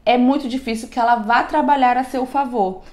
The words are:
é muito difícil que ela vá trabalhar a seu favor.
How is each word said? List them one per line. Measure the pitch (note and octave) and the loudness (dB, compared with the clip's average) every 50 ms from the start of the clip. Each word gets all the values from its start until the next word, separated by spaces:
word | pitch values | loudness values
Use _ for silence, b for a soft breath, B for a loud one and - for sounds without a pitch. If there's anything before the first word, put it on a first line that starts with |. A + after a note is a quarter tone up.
| _ | _
é | - A#3+ B3 | 0 2 4
muito | B3 B3+ C#4 D4 C#4+ A#3 | 4 2 2 0 -2 -4
difícil | B3 B3+ - A3+ A3+ A3 - - | -6 -6 -6 -6 -8 -8 -8 -8
que | - B3+ | -4 -2
ela | A3+ A#3 A#3+ | 2 2 2
vá | A#3 G#3 G#3+ A#3 B3 - | 0 2 2 2 2 2
trabalhar | - D#4+ D4+ C4+ C4+ D4 C#4 B3+ B3 B3 | 0 0 0 2 2 2 4 4 2 2
a | B3 B3+ | 0 -2
seu | B3+ - B3+ B3+ | -4 -4 -6 -6
favor. | B3+ - C#4 C#4+ B3 B3 A3+ G3 F#3+ F#3+ F#3 B B | -4 -2 -4 -4 -2 -2 -2 -2 -2 -4 -8 B B